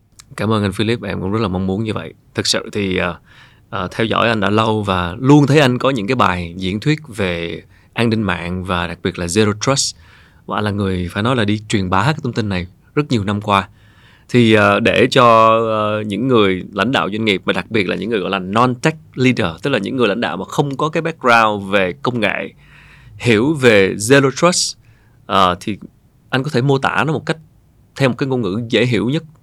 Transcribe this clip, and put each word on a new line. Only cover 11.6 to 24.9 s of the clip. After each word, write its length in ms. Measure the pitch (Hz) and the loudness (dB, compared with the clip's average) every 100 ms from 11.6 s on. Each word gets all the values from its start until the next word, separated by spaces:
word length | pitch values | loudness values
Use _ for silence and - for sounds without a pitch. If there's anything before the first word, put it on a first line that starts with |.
| 107 | -2
truyền 220 | 107 92 | -4 0
bá 120 | 95 | 0
cái 100 | 123 151 | 0 -2
thông 100 | 131 | -4
tin 160 | 117 107 | -4 -4
này 180 | 92 90 _ _ | -4 -6 _ _
rất 160 | - 147 | -6 -2
nhiều 140 | 120 | -2
năm 160 | 101 104 | -2 -4
qua. 280 | 98 101 92 _ - _ _ _ - | 0 0 -2 _ -20 _ _ _ -2
Thì, 240 | 123 113 | 2 6
ờ, 260 | 107 104 101 | 6 6 4
để 260 | 110 90 127 | 2 2 4
cho, 480 | 139 123 113 113 113 113 | 6 6 6 6 4 2
ờ, 320 | 107 107 107 107 | -2 -2 -2 -4
những 220 | 98 135 | -4 2
người 360 | 120 98 92 87 | 4 4 2 -4
lãnh 200 | 95 104 | -4 0
đạo 180 | 131 85 | 0 -2
doanh 140 | 104 | -2
nghiệp 180 | 110 92 | 0 0
mà 80 | - | -2
đặc 180 | 95 - | -4 -2
biệt 180 | 107 90 | -2 -2
là 80 | 92 | -4
những 140 | 95 | -4
người 100 | 113 | -4
gọi 100 | 90 | -2
là 80 | 95 | -4
non-tech 560 | 92 107 123 123 160 160 - | -2 0 0 0 -4 -4 -10
leader, 480 | - 127 120 98 82 | -2 0 2 -2 -4
tức 80 | 143 | -4
là 80 | 127 | -4
những 180 | 98 131 | -4 -2
người 120 | 113 | 0
lãnh 120 | 98 | 0
đạo 160 | 107 87 | -4 -6
mà 80 | |
không 320 | 90 - 143 135 | -4 -4 -2 -4
có 120 | 151 | -4
cái 140 | 165 | -4
background 720 | 156 - 127 117 110 104 98 | -6 -2 4 4 4 0 -2
về 200 | 98 92 85 | 0 0 -2
công 180 | - 123 | -4 -2
nghệ, 320 | 101 78 82 - - - - - - - | -2 -2 -8 -14 -20 -20 -20 -20 -20 -4
hiểu 340 | 120 107 131 | 2 2 2
về 400 | 160 127 104 95 | 2 4 6 4
Zero 360 | 95 104 139 135 127 | 0 4 4 4 2
Trust, 400 | 170 180 - - _ | 0 0 -4 -8 _